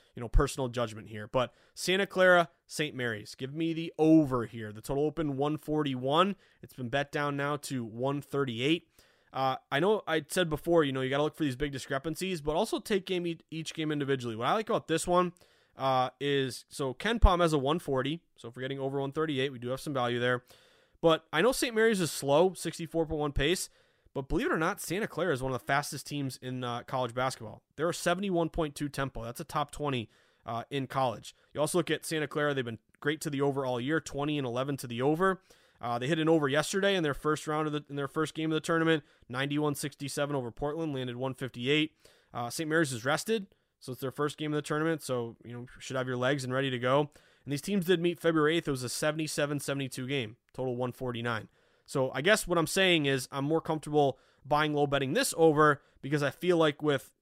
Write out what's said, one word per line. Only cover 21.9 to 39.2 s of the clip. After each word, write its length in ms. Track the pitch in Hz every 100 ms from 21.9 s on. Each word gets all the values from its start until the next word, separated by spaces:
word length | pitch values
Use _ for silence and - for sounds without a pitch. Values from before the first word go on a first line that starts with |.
| 202
is 120 | 160
slow, 400 | - 139 143 185
sixty-four 540 | 170 170 - 165 165 156
point 140 | 160
one 120 | 147
pace. 380 | 139 143 185 - _ _ _ _
But 140 | - 135
believe 180 | 160 311
it 60 |
or 60 | 214
not, 220 | 165 190
Santa 280 | - 175 220
Clara 240 | - 180
is 100 | 131
one 100 | 131
of 60 | 127
the 80 | -
fastest 400 | 139 139 143 -
teams 320 | 143 135 -
in, 220 | 127 127
uh, 220 | 123 120
college 280 | - 131 123
basketball. 520 | 120 131 - 107 - _
They're 140 | - 170
a 60 |
seventy-one 540 | 160 175 180 202 170 165
point 260 | - 151 -
two 120 | 147
tempo. 360 | - 135 -
That's 160 | 117 120
a 40 |
top 280 | 160 156 147
twenty, 360 | - 147 131 104 _ _ _ -
uh, 160 | 117 113
in 160 | 139 131
college. 480 | 139 131 107 - - _
You 80 | -
also 180 | 151 180
look 120 | 156
at 140 | 151
Santa 240 | - 160 147
Clara. 260 | 151 147
They've 100 | 135
been 140 | 120 110 _ -
great 200 | 147 156
to 80 | 160
the 100 | 139
over 260 | 143 135 131
all 140 | 123
year, 200 | 127 156
twenty 380 | - 139 147 147
and 80 | 127
eleven 300 | 120 139 135
to 100 | 123
the 160 | 117
over. 400 | 135 156 190 185 _ - _ -
Uh, 180 | 117 120
they 80 | 127
hit 140 | 165
an 80 | 156
over 200 | 165 143
yesterday 460 | 143 151 196 196
in 80 | 190
their 100 | 156
first 360 | 131 151 151 -
round 180 | 151 156
of 60 |
the, 120 | 147 147
in 60 | 143
their 100 | 139
first 280 | 160 151
game 180 | - 160
of 20 |
the 60 | 156
tournament, 420 | - 165 165 160 - _